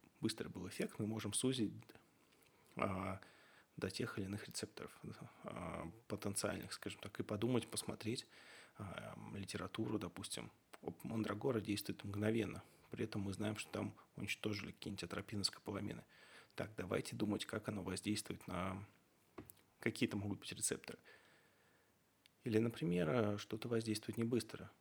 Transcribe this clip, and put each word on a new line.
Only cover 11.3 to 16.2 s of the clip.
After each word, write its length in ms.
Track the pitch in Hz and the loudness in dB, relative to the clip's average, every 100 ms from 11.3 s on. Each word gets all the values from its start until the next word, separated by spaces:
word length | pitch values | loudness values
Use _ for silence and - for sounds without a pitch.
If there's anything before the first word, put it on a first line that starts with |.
| 107 135 117 | 2 2 2
действует 440 | 98 101 - 98 | 2 0 -2 -6
мгновенно. 580 | 101 101 107 113 98 - - - - | -4 2 4 4 2 -4 -12 -20 -12
При 140 | - 110 | -4 -2
этом 160 | 107 | 0
мы 120 | 98 | -2
знаем, 240 | 95 104 104 | 0 0 -2
что 140 | - | -2
там 240 | 101 101 - - - | -2 -2 -4 -14 -6
уничтожили 560 | 98 - 110 98 - | -2 0 0 0 -4
какие-нибудь 320 | - - 101 | -6 -6 -4
атропины, 400 | - 101 - 104 | -2 -4 -2 0
скополамины. 600 | 92 - - 98 104 - - - | 0 0 -2 -2 -2 -4 -10 -20